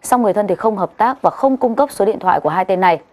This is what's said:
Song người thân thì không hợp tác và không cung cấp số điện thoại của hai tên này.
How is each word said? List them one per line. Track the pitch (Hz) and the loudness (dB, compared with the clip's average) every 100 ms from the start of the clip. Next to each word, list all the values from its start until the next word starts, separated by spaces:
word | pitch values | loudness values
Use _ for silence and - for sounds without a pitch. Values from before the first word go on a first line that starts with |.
Song | - 247 | -2 0
người | 226 | 0
thân | 190 208 | 0 -2
thì | |
không | 175 220 208 | 0 -2 -2
hợp | 180 _ | -6 _
tác | 226 269 | -2 0
và | 185 | -2
không | - 269 262 | 0 0 0
cung | 254 | -2
cấp | 233 277 | 0 -2
số | - | 0
điện | 196 - | -2 0
thoại | 185 147 | 0 0
của | 151 | 0
hai | 165 | -2
tên | 185 185 | -2 2
này. | 185 160 - | 2 0 -2